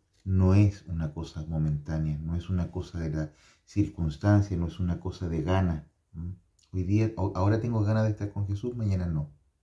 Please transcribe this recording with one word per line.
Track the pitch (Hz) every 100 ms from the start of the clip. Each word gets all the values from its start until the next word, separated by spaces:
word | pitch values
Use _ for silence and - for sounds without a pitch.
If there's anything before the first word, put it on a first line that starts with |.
| _ _
no | 95 92 92
es | 98 101 - -
una | 82 78
cosa | 80 78 80
momentánea, | 78 80 78 73 80 80 78 76
no | 80
es | 85 95
una | 90 82
cosa | 90 - 85
de | 80
la | 78 76 _ _ _
circunstancia, | _ 104 101 - 80 73 101 104 95 85
no | 82
es | -
una | 90 85
cosa | 92 - 85
de | 80
gana. | 80 95 87 78 - _ _
¿Mm? | 82 87 95 _ _ _
Hoy | 95
día, | 90 107 110
o-, | - 92
ahora | 87 98 110
tengo | 120 110
ganas | 104 110
de | 110
estar | 104 101
con | 101
Jesús, | 98 101 123
mañana | 120 104 92 87
no. | 78 73 - _ _